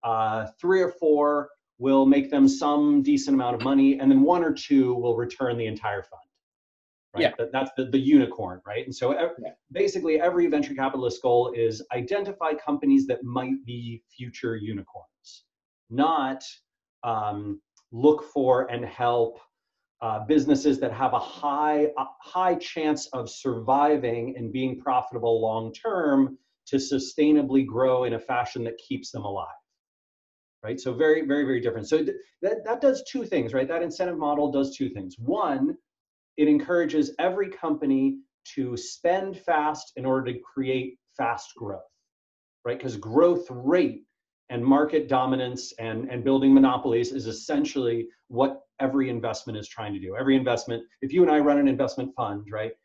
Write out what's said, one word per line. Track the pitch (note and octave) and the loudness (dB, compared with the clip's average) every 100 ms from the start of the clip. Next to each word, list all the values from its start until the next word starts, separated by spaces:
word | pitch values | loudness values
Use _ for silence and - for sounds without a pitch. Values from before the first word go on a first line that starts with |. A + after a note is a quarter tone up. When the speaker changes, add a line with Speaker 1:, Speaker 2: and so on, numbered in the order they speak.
Speaker 1:
Uh, | A#2+ A2+ A2 A2 G#2+ _ | -2 -2 0 -2 -8 _
three | F3 F#3+ | 2 2
or | F3+ | 2
four | - D#3+ D3+ D3 D3 C#3+ _ _ _ | 0 2 4 4 0 -4 _ _ _
will | B2+ C3+ C3+ | 2 6 6
make | C#3 C3+ | 4 4
them | D3 C3+ | 4 4
some | - D3+ D3 D3 D4 | 4 0 2 4 4
decent | C#4 D4 C#3+ C#3 | 4 2 2 0
amount | A#3+ A#3 | 0 -2
of | |
money, | C3+ C#3 C3+ C3+ | 2 4 6 4
and | C3+ | 6
then | C3+ | 6
one | D3 F3 D#3+ | 6 4 2
or | |
two | C#3 - C#3 B2+ B2 | -2 2 4 4 2
will | A#2+ A#2 | 0 -2
return | A#2+ - B2+ A#2 | -2 -4 -4 -2
the | A2 | -4
entire | G#2+ G#2+ G2+ | -6 -6 -6
fund. | - - _ _ _ _ _ _ _ _ _ | -10 -20 _ _ _ _ _ _ _ _ _
Right? | - | 0
Speaker 2:
Yeah. | D3+ - | 0 0
Speaker 1:
That, | A#2 | -4
that's | C3 C3+ - | -2 -4 -4
the, | A#2+ | -2
the | C3+ | 0
unicorn, | C3 D3 A#2+ - F#2+ F2+ G2+ | 6 6 4 -4 -10 -10 -10
right? | G#2+ B2+ | -10 -10
And | - | -4
so | B2+ | -2
ev- | D3 E3+ E3+ | -2 -4 -6
Speaker 2:
Yeah. | A2 - _ | -16 -18 _
Speaker 1:
basically | D3+ G3+ F#3 D#3+ D#3 | -2 0 0 0 2
every | F3 F3 E3+ | 2 2 2
venture | D3 C3+ | 2 -2
capitalist | C3+ C3+ C3+ B2 A#2 | -2 -4 -2 -4 -2
goal | B2+ A#2+ B2 A#2 | 2 4 2 0
is | A2+ A2 - | -2 -2 -8
identify | B2 A#2+ G3+ G3+ - D#3+ | -8 -4 -4 -4 -4 -4
companies | D3+ - D3 C#3 C#3 C3+ | -4 -4 -2 4 4 4
that | E3 | -4
might | A#2+ B2+ B2+ C3+ A#2 | -4 -6 -4 -6 -6
be | A#2+ A#2 A2+ _ _ | -10 -10 -12 _ _
future | B2 A2+ A#2+ A2+ | -16 -8 -6 -6
unicorns, | G#2 G2+ F2+ - - _ - - _ _ _ _ _ | -6 -10 -10 -18 -20 _ -20 -20 _ _ _ _ _
not, | A2+ D3+ D#3+ C3+ C3+ - - _ _ _ _ | 0 0 2 -2 -6 -14 -20 _ _ _ _
um, | A#2+ A2 G#2+ G#2 G#2 G2+ _ _ _ | -6 -4 -4 -6 -8 -12 _ _ _
look | A#2 C#3+ D3+ | 4 4 4
for | - D3 C3 B2 B2+ | -2 -2 2 2 2
and | A#2+ A#2+ | -6 -10
help, | - A#2+ A#2+ A#2 - _ _ _ _ _ _ | -2 0 2 0 -4 _ _ _ _ _ _
uh, | A#2 G#2+ A2 | -6 -6 2
businesses | D3+ C#3 C#3 D3 C3 | 2 4 2 2 0
that | B2+ | -2
have | A2 C3 | -2 0
a | B2 | 0
high, | - - C#3+ C#3+ D3+ D3+ D3 C#3 | -4 -6 -4 0 0 2 0 -2
a | C3 - | -8 -10
high | - F#3 F#3 E3+ | -8 -2 0 0
chance | - - D#3 D3 - | -4 -4 -2 -2 -4
of | B2+ A2+ | -8 -8
surviving | - C3+ A#2 A2+ C#3+ D3 D3 B2 A#2 A#2+ C3+ | -6 -6 -4 0 2 4 2 0 -4 -6 -8
and | A#2 | -8
being | C3 C3 B2 | -4 -4 -4
profitable | C#3+ B2+ B2 B2 A#2 A2+ | -2 -2 -2 -4 0 0
long-term | A2+ A2 A2+ - A3 F#3 D3+ C3+ C3+ - _ _ - | 0 -2 -6 -8 -6 -2 2 4 2 -2 _ _ -4
to | C3+ | -4
sustainably | C3+ C#3 - - D3+ D3+ C3+ C3+ C3+ | -2 -4 -4 0 4 4 4 2 2
grow | A2 C3 B2+ | 0 2 2
in | B2 A2+ | 0 -4
a | |
fashion | - B2 B2 B2 A#2 | -4 -4 -2 -6 -8
that | A2+ | -10
keeps | - C#3 - | -10 -10 -8
them | A2+ | -10
alive. | G#2 G2 D#2+ - _ _ _ _ _ _ _ _ _ _ | -8 -8 -10 -14 _ _ _ _ _ _ _ _ _ _
Right? | G#2+ C3 | -10 -8
So | C3 | -8
very, | A#2+ D#3 D#3 C#3+ | 0 2 4 2
very, | C#3+ | 0
very | C3+ B2+ | 0 0
different. | A#2 A2+ G2+ | -2 -6 -2
So | D#3 | 0
th-, | C#3+ - - _ | 0 -6 -14 _
that, | F#3+ A3 G#3 | -4 -4 -4
that | A#3+ | 0
does | C#4 C4 - | 2 2 -4
two | B3+ | -10
things, | A3 E3+ A#2 | -4 -2 -2
right? | C3 C3+ | -2 -2
That | E3 | -4
incentive | E3+ - F3+ D#3 | -6 -4 -6 -2
model | D3 D3 D3 | -2 0 0
does | C#3 C#3 - | 0 -2 -4
two | B2+ | -6
things. | G#2 F#2 - | -6 -12 -10
One, | A#2 G3+ F#3 C3+ - - _ _ _ _ _ - | -4 -2 -2 0 -2 -4 _ _ _ _ _ 0
it | D3+ | 4
encourages | D3 C#3+ F3 D#3 D3+ C#3 - | 4 2 0 2 0 -2 0
every | F3 F#3+ F#3+ | -2 0 -4
company | - E3 D3+ C#3+ C3+ C3+ C3+ - _ - - | -4 -4 -2 0 2 2 -2 -12 _ -14 -6
to | B2 A#2+ | -6 -6
spend | - - F3 F#3 G3 - | -10 -4 0 0 -2 -8
fast | - D#3+ D3+ D3+ - - | -2 0 0 -4 -10 -8
in | C3 | -2
order | C3 B2+ | 0 -2
to | A#2+ | -8
create | - - C3 C3 C3 - _ - | -10 -6 -2 -2 -4 -12 _ -4
fast | A#2+ A2+ - - | -4 -4 -10 -14
growth, | G#2+ G2 - _ _ _ _ _ _ _ A#2+ | -10 -10 -14 _ _ _ _ _ _ _ -8
right? | C3 | -6
'Cause | C3 G#2+ | -6 -8
growth | A2 B2 F3 E3+ - | -2 4 4 4 -4
rate | B2 B2+ F3+ C#3 A2 _ _ _ _ _ | -6 0 2 2 -2 _ _ _ _ _
and | A#2+ B2 | -4 2
market | C#3 D3+ D#3 A2+ | 4 4 0 0
dominance | C3 C3 C3 B2+ B2 - - | 0 0 -2 -4 -8 -12 -10
and, | A2+ A2 C3 | -8 -6 -8
and | B2 | -4
building | A#2 C3+ C3+ | 0 4 8
monopolies | C3+ C3+ B2 C3+ A#2 A#2+ | 8 8 4 0 0 0
is | C3+ A2 | -4 -8
essentially | A2 - C#3+ D3 C#3 A#2+ A#2 A#2 _ _ | -10 -4 -2 -2 -2 -2 -2 -6 _ _
what | A#2+ C3+ C3+ _ _ | 0 0 -2 _ _
every | C3+ C#3 B2+ | -2 0 -2
investment | A#2 A2+ G#2+ - G#2+ | -2 -4 -6 -8 -12
is | G#2 | -12
trying | - G#2+ | -12 -10
to | G2+ | -8
do. | F#2 G2+ | -8 -4
Every | C3+ C3+ | 2 4
investment, | C3 A#2+ - A#2 - _ | 4 -2 -2 -8 -8 _
if | C3+ | -4
you | D#3+ | 2
and | E3+ | 4
I | D3+ | 6
run | D3 C#3+ | 4 4
an | C#3 | 2
investment | C3 C3 - A#2+ - | 2 -2 -2 -10 -6
fund, | A2 G2+ G#2 | -6 -6 -10
right? | G#2+ A2 A2+ | -8 -8 -10